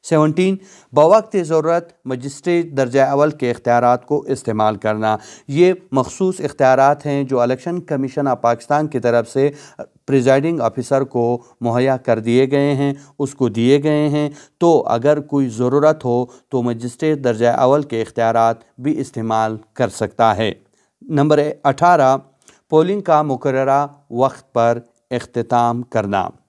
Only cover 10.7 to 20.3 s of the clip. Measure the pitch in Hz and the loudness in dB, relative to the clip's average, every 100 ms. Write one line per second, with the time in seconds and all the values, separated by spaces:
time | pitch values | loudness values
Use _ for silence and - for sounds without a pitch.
10.7 | 131 117 135 127 123 117 120 _ _ 120 | -4 -2 -2 -2 -2 -2 -2 _ _ -4
11.7 | 120 131 131 127 110 110 123 131 143 143 | 0 0 -2 -2 -2 2 2 2 0 0
12.7 | 139 143 139 - _ 139 - 120 107 120 | 0 -2 -6 -14 _ -8 -2 -4 0 2
13.7 | 143 151 151 151 147 147 147 - _ 170 | 2 2 0 0 -2 -4 -8 -20 _ 2
14.7 | 156 - 117 135 151 143 143 131 110 123 | 2 2 -2 0 0 -2 -2 -2 -2 0
15.7 | 139 151 156 131 120 123 - _ 131 120 | 2 2 0 -2 -2 -4 -12 _ -4 -2
16.7 | 117 123 - 156 147 131 110 120 117 127 | -4 -8 -4 -4 0 -2 0 0 2 2
17.7 | 147 143 113 110 - 113 113 113 117 _ | 2 0 -6 -6 -2 0 2 0 0 _
18.7 | - 131 156 135 - 113 110 110 110 - | -10 -6 -6 -6 -8 -4 -2 -2 -6 -14
19.7 | - 120 - 107 - 113 | -4 -4 -2 -6 0 0